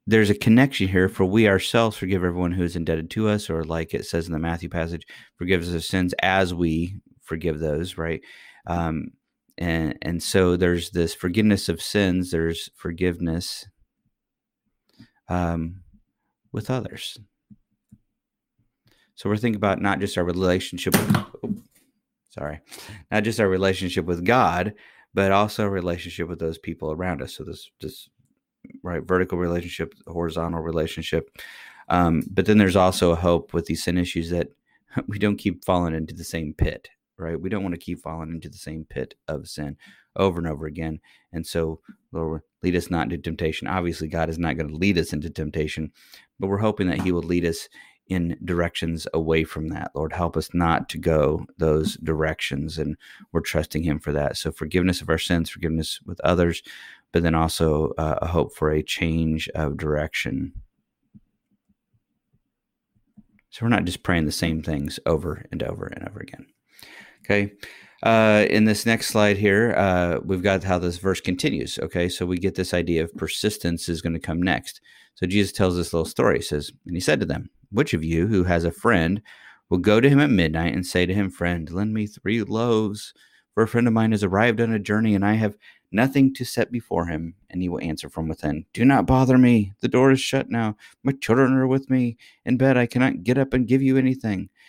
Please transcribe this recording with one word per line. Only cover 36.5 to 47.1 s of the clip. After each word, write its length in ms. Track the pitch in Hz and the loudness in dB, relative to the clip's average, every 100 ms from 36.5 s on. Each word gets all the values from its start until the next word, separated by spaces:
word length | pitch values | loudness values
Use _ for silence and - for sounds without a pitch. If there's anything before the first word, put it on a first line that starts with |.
pit, 380 | - 80 - - _ _ - | -2 -2 -2 -14 _ _ -12
right? 240 | 82 80 | -8 -6
We 80 | 90 | -4
don't 140 | 101 | -4
wanna 160 | 95 85 | -4 -8
keep 240 | - 87 | -10 -10
falling 260 | - 82 80 | -10 -10 -10
into 220 | 82 78 | -12 -12
the 80 | - | -16
same 260 | 78 80 | -12 -12
pit 300 | 80 - 64 - - | -10 -10 -10 -12 -10
of 200 | 73 78 | -10 -10
sin 300 | - 73 - - - _ - | -10 -10 -12 -20 -20 _ 0
over 220 | 98 85 | 0 2
and 80 | 82 | -4
over 200 | 73 78 | -4 -8
again. 340 | 78 80 76 - _ _ | -6 -6 -8 -12 _ _
And 140 | 82 80 | -10 -4
so, 340 | 85 80 80 - - _ | -2 -2 -4 -14 -20 _
"Lord, 300 | 82 80 80 - _ | -6 -4 -6 -10 _
lead 140 | 90 87 | 0 0
us 140 | - | 0
not 140 | 85 | -2
into 120 | - 85 | -2 -4
temptation." 500 | 85 80 80 - - | -6 -4 -4 -2 -4
Obviously, 420 | 92 87 82 78 | -2 -2 -4 -4
God 200 | 82 80 | -2 -2
is 100 | 82 | -2
not 200 | 82 71 | -2 -2
gonna 180 | 76 76 | -6 0
lead 220 | 98 87 | 2 2
us 160 | 78 | 0
into 160 | 76 76 | -4 -6
temptation, 600 | 76 76 80 76 - 78 - _ - _ - | -6 -6 -4 -4 -6 -10 -12 _ -20 _ -6
but 100 | 95 | -2
we're 100 | 101 | 0
hoping 300 | 107 104 92 | 0 2 0
that 120 | 82 | 0
he 120 | 92 | 0